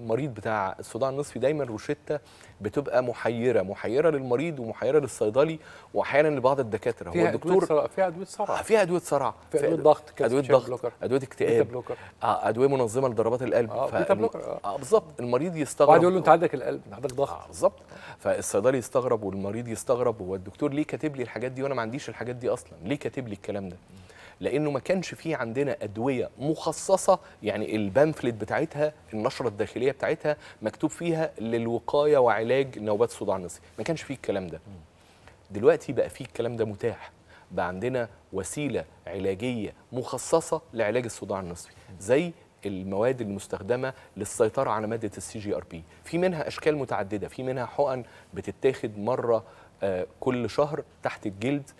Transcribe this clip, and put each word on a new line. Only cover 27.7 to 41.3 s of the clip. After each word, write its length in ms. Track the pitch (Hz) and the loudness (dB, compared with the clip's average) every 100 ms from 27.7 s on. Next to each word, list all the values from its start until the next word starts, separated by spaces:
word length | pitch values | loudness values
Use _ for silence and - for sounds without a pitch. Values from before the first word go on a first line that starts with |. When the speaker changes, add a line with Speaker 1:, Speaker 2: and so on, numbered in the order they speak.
| 107 | 0
Speaker 1:
البامفلت 580 | 101 98 156 151 127 | 2 4 4 4 -2
بتاعتها، 580 | 113 110 113 160 143 151 - - | -2 -2 -2 -2 -2 -2 -4 -10
النشرة 340 | 110 107 - 123 | -4 -2 -2 -4
الداخلية 440 | 104 107 - 127 | -2 -4 -2 -2
بتاعتها 440 | 131 117 156 151 151 - - | 0 -2 0 -2 -4 -6 -6
مكتوب 280 | 107 - 156 | -6 -2 -2
فيها 400 | - 170 160 160 - | -2 -2 0 -2 -4
للوقاية 800 | 113 117 117 117 - 147 147 147 | -2 0 0 -2 0 2 6 6
وعلاج 600 | 123 107 117 127 135 113 | 6 4 4 2 0 -2
نوبات 300 | 104 104 117 | -2 2 2
الصداع 280 | - 101 95 | 0 -2 -2
النصفي، 240 | 87 - - - | -4 -12 -14 -8
ما 60 | |
كانش 180 | 110 160 | -4 -4
فيه 120 | - | -6
الكلام 320 | 135 - 98 90 | -8 -4 -4 -4
ده. 140 | 80 - 95 78 _ - - - - - | -10 -14 -20 -20 _ -20 -20 -20 -20 -12
دلوقتي 420 | 98 123 170 - | 0 2 2 0
بقى 160 | 120 - | -2 -2
فيه 160 | - | -4
الكلام 320 | 131 - 117 120 | -10 -6 -4 -2
ده 80 | |
متاح، 480 | 110 101 120 98 - - _ - - | -4 -4 -6 -6 -12 -20 _ -20 -10
بقى 180 | 92 90 | -6 -4
عندنا 400 | 92 117 127 113 - _ | -4 -4 -4 -6 -10 _
وسيلة 520 | 120 92 - 147 98 80 - - | -8 -6 -6 -4 -4 -6 -12 -12
علاجية 680 | 95 95 95 123 123 98 - _ | -4 -4 -2 -4 -4 -6 -10 _
مخصصة 720 | 123 120 127 - 165 - 160 - | -8 -6 -8 0 0 2 -4 -4
لعلاج 320 | 113 104 120 | -2 0 0
الصداع 360 | 117 - 98 | -2 -6 -6